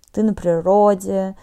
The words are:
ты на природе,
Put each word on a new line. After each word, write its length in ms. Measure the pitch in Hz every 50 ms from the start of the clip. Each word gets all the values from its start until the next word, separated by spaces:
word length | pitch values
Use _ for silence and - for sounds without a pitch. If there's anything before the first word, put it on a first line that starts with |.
| _ _ -
ты 100 | 208 220
на 120 | 220 196
природе, 1000 | - - 175 170 165 165 185 196 208 208 208 202 190 196 196 196 190 190 190 190 -